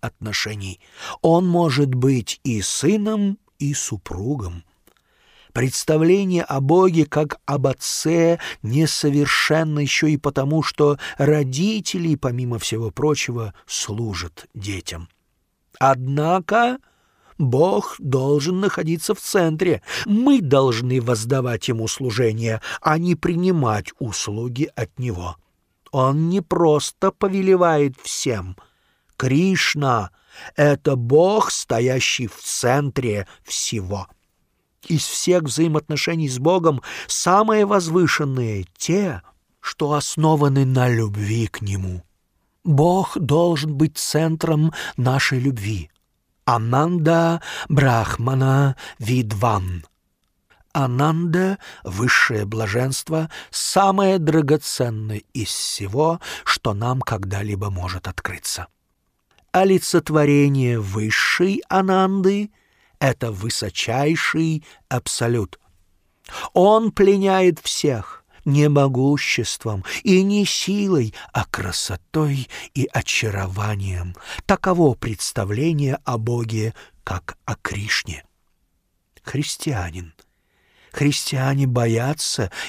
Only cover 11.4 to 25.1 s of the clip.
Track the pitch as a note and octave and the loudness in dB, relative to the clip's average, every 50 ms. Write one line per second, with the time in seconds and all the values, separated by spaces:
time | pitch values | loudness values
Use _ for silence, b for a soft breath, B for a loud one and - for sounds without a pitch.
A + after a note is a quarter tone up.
11.4 | C#3 C3 B2+ C#3+ F#3 G#3+ A3 G#3+ - - - F3+ E3+ D#3+ D3 - - B2+ A#2+ B2 | 2 -2 -2 -2 0 0 0 -2 -4 -4 -4 -2 0 0 0 0 -2 -4 -4 -2
12.4 | B2+ A#2+ A#2+ A2 - - A2+ A2+ A2+ G#2+ - - D3 D3+ D3 - - - A#2+ A#2+ | -4 -4 -4 -4 -4 -4 -4 -4 -4 -6 -4 -2 0 0 0 0 -2 -6 -6 -6
13.4 | A2 G#2 - b b b - - - - G#2 A2+ A#2 G#2+ F#2+ E2+ F2 E2 _ - | -6 -8 -12 b b b -8 -6 -6 -6 -6 -6 -4 -6 -6 -6 -8 -10 _ -18
14.4 | - _ - G#2+ G2 G2+ G2 F2 - - F2 E2 E2+ - _ _ _ _ _ _ | -20 _ -16 -12 -8 -8 -8 -8 -8 -10 -12 -12 -14 -16 _ _ _ _ _ _
15.4 | _ _ _ _ _ _ _ - D3+ C3+ C3+ B2+ B2+ C3+ C#3 D3 D3+ E3 F3+ F#3+ | _ _ _ _ _ _ _ 0 2 2 2 2 -2 -4 -2 0 0 0 0 0
16.4 | E3 - G#3 A#3 A#3+ B3 B3+ C#4 b b b b b b b b b b b b | 0 0 0 2 2 2 0 -4 b b b b b b b b b b b b
17.4 | D3+ B2 A#2+ C3+ E3 F#3+ G3+ G#3 - - - - E3 C3+ C3+ C3 C3 C#3 D3 D3 | 0 2 4 4 4 4 2 0 -2 -4 -12 -10 -6 -2 -2 0 2 2 2 2
18.4 | C#3 E3+ F3+ F#3+ G3+ G3 - - D#3+ D#3+ E3+ D#3+ - - G3 - - - - G3 | 2 0 -2 0 0 -2 -2 -2 -2 -2 -2 -2 -2 -4 -4 -4 -4 -2 0 2
19.4 | E3+ D#3+ D#3 D#3 F#3 E3 C#3+ - B B B B B A#3 G#3 A3+ B3+ C#4+ C#4 B3 | 2 2 2 0 0 0 0 0 B B B B B 0 2 4 4 4 4 4
20.4 | F3 B2+ C#3+ C3+ C3+ B2+ A2+ A2+ B2+ B2 C3 C3 A2+ B2 A#2+ G#2+ A2 A#2+ C#3 C3 | 4 4 4 4 4 4 2 0 -2 0 0 0 2 0 -2 -2 0 -2 0 0
21.4 | B2 B2+ A#2 A2 - - A#2+ A2+ A2+ A2 - - C3+ B2 G#2 A#2+ B2 A2+ G#2+ A2+ | 0 -2 -4 -4 -2 -2 -2 -2 -2 -4 -4 -4 -4 -4 0 2 0 0 0 0
22.4 | A2+ A2+ A2 A2 B B B B B D#3+ D#3 E3 F3 F3+ E3+ D#3+ - F3 E3+ E3+ | -2 -2 -4 -4 B B B B B 0 0 2 2 0 0 0 0 -2 0 2
23.4 | F3+ F#3 F3+ D#3+ C3 A2+ G#2+ G2+ F#2 - - - - A2 - - - G#2+ G#2 A2 | 2 2 2 2 2 2 0 -2 -4 -8 -10 -10 -8 -6 -6 -6 -6 -6 -6 -6
24.4 | A#2+ B2+ A#2 B2+ D#3 - - - A2+ - _ - B2+ A#2+ | -6 -6 -4 -4 -4 -4 -4 -6 -8 -8 _ -8 -6 -6